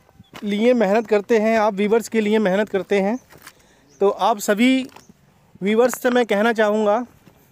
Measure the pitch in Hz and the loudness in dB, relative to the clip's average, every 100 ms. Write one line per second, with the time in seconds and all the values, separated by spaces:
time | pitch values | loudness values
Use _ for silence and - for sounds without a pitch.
0 | _ - _ - 208 208 233 247 190 214 | _ -20 _ -12 -6 0 2 2 2 0
1 | 214 208 202 233 214 226 214 196 208 226 | 0 -2 2 0 2 0 0 0 0 0
2 | 214 226 208 220 202 190 214 190 175 202 | 0 -2 0 0 0 0 -2 -4 -2 -2
3 | 196 247 - - - - _ _ _ _ | -2 -4 -10 -20 -20 -20 _ _ _ _
4 | 196 - 196 214 - 202 247 262 254 - | -2 0 -2 -2 -2 0 2 0 -4 -14
5 | - _ _ _ _ - 190 220 247 - | -20 _ _ _ _ -8 -2 2 0 0
6 | 254 247 240 202 226 220 214 214 208 214 | -2 0 0 0 0 0 0 0 0 0
7 | 247 _ _ _ _ | -4 _ _ _ _